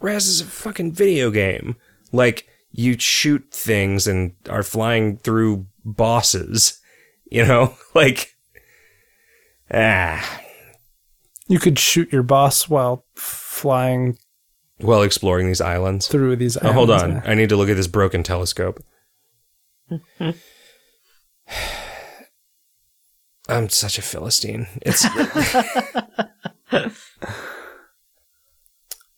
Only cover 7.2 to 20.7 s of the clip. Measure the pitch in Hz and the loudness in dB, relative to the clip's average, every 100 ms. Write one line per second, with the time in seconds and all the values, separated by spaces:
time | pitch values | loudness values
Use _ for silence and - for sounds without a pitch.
7.2 | _ 117 113 123 123 - _ 170 139 127 | _ 2 4 4 2 -2 _ 2 4 2
8.2 | - _ _ _ _ _ _ _ _ _ | -6 _ _ _ _ _ _ _ _ _
9.2 | _ _ _ _ - 113 110 98 87 78 | _ _ _ _ -6 0 2 2 0 -4
10.2 | - - - - - _ _ _ _ _ | -8 -12 -18 -20 -20 _ _ _ _ _
11.2 | _ - - 185 180 139 - - 170 139 | _ -12 0 2 4 2 2 0 0 0
12.2 | 123 139 139 - - 147 123 127 _ - | 4 4 4 2 0 0 0 -2 _ -16
13.2 | - - - - 147 127 127 127 127 120 | -12 -12 -12 -6 0 0 2 0 -2 -4
14.2 | _ _ _ _ _ - 107 110 101 - | _ _ _ _ _ -4 2 4 4 2
15.2 | 98 90 92 92 87 87 92 98 - 147 | 0 2 2 0 0 0 -2 -2 -2 0
16.2 | 135 123 123 117 - 120 117 101 87 82 | 2 0 -2 0 2 4 4 4 2 -2
17.2 | - 110 110 107 101 98 90 104 98 90 | 0 2 4 4 4 2 0 2 2 0
18.2 | 85 90 90 - 92 - - _ _ _ | -2 -4 -4 -4 -4 -6 -14 _ _ _
19.2 | _ _ _ _ _ _ - 165 - - | _ _ _ _ _ _ -12 -12 -12 -8
20.2 | 165 170 _ _ _ | -6 -6 _ _ _